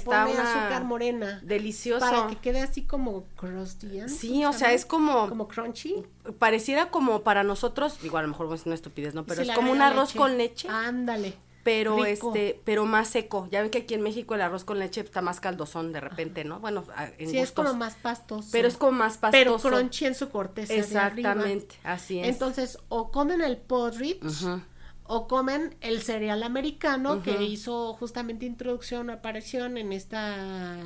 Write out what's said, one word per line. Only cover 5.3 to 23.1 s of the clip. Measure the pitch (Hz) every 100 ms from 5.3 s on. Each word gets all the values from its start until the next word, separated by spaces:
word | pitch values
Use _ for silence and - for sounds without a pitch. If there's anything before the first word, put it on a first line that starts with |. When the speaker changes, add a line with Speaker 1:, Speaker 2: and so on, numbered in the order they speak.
| 226 214
Speaker 2:
crunchy. | - 233 233 311 415 - - - 214
Speaker 1:
pareciera | 220 220 220 285 349
como | 339 262 214
para | 214 202
nosotros, | 202 196 240 - 294 -
igual | 160 160 151
a |
lo |
mejor | 147 160
es | 165 165
una | 165
estupidez, | 160 147 147 156
¿no? | 156
Pero | 254
es | 247
como | 233 254
Speaker 2:
Cereal | 277
Speaker 1:
un |
Speaker 2:
a | 277
Speaker 1:
arroz | 269 277
Speaker 2:
leche. | -
Speaker 1:
con | 269 247
leche. | 240 - -
Speaker 2:
Ándale. | 220 233 247 240 220 190 - - -
Speaker 1:
Pero | 233 220 220 214
Speaker 2:
Rico. | 208 208 233
Speaker 1:
este, | 214 202 - -
pero | 214 214
más | 220 214
seco. | 233 214 202 185
Ya | 202
ven | 214
que | 240
aquí | 233
en | 214
México | 208 226 220 214
el |
arroz | 175 185 190
con | 202
leche | 190 220
está | 208 190
más | 175 175
caldozón | 190 180 151 170 165
de | 151
repente, | 135 170 160 165
Speaker 2:
Ajá. | 147
Speaker 1:
¿no? | 185
Bueno, | 220 202 175
a-, | - 147 -
en | 160
Speaker 2:
Sí, | 262
es | 254
Speaker 1:
gustos. | - 294
Speaker 2:
como | 247
más | 226 -
pastoso. | 233 233 - 214 208
Speaker 1:
Pero | 233 240
es | 240
como | 269
más | 254 220 220 220
Speaker 2:
Pero | 262 254
Speaker 1:
pastoso. | 226 262
Speaker 2:
crunchy | 254 254 - 269
en | 262
su | 277
corteza | 208 190 - 214
de | 220 208 208
arriba. | 202 220 220
Speaker 1:
Exactamente, | 208 202 202 - - -
así | 180 - 180
es. | 240
Speaker 2:
Entonces, | 247 262 254 254 - -
o | 233
comen | 226